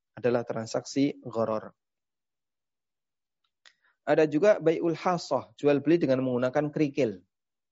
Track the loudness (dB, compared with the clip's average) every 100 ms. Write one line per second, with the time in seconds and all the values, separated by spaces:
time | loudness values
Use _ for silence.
0 | _ -6 -2 -2 -2 -8 -6 -8 -6 -2
1 | -2 -2 -8 -4 -2 -4 -8 -18 _ _
2 | _ _ _ _ _ _ _ _ _ _
3 | _ _ _ _ _ _ _ _ _ _
4 | 0 2 2 4 4 4 2 0 -2 -2
5 | -2 -2 -2 -4 -4 -2 2 2 4 2
6 | 2 0 0 0 0 0 -2 0 -2 0
7 | -2 -2 _ _ _ _ _